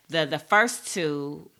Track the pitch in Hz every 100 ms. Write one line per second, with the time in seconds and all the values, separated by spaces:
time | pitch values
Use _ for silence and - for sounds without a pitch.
0 | - 160 147 151 - 208 240 - - 202
1 | 156 143 143 147 - _